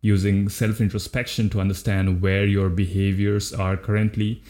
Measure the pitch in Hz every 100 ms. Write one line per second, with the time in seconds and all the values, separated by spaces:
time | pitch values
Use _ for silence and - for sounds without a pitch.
0 | 110 101 98 98 101 - 110 110 104 104
1 | - 131 120 - 107 104 95 92 - 98
2 | 95 90 95 95 101 98 95 90 95 95
3 | 98 95 101 104 104 - 95 92 - 107
4 | 107 107 107 117 -